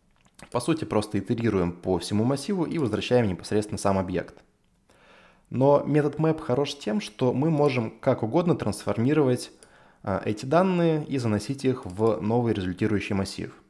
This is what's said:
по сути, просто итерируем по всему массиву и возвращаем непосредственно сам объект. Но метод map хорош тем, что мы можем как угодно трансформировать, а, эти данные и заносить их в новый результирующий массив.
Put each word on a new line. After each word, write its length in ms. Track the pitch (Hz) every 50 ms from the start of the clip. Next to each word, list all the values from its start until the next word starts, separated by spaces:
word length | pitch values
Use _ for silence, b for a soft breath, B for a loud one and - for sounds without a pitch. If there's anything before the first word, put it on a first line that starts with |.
| _ _ _ _ _ _ _ - - -
по 80 | - 120
сути, 240 | - - 160 - -
просто 360 | - 104 107 104 - - 98
итерируем 520 | 95 - 98 - 117 113 101 95 87 87
по 280 | 85 - - 90 92 85
всему 260 | - - 104 104 113
массиву 400 | 123 143 139 - - 202 180 165
и 140 | - 156 165
возвращаем 480 | 139 107 107 95 - - 123 123 113
непосредственно 500 | 98 90 - - - 104 107 104 - 98
сам 220 | 92 - 101 98 95
объект. 440 | 92 92 90 85 - - - - - _ _ _ _ _ _ _ _ b b b b b b b b b b b b b
Но 340 | - 117 131 143 143 139 -
метод 300 | - 143 151 143 147 143
map 260 | - 160 160 156 156
хорош 340 | - - 123 135 143 139 -
тем, 220 | - - 208 214 208
что 340 | - - - - 131 123 -
мы 180 | 127 147 165
можем 400 | 160 143 147 147 127 123 113 107 - -
как 220 | - 135 123 - -
угодно 320 | 110 120 170 175 175 151
трансформировать, 960 | - - 104 95 - - 110 101 113 113 131 151 156 143 127 123 120 - - - B B B B B B B B B B
а, 180 | 104 95 92 -
эти 200 | - 107 - -
данные 600 | 131 156 170 190 190 185 175 170 165 156 156 151
и 140 | - 135 135
заносить 440 | 120 113 104 104 - - 135 - -
их 220 | 131 127 - -
в 340 | 92 90 98 110 113 104 -
новый 340 | 82 104 113 120 120 117 104
результирующий 640 | 98 92 92 87 - 110 104 104 98 - - 104
массив. 380 | 98 98 - - - 90 - - - -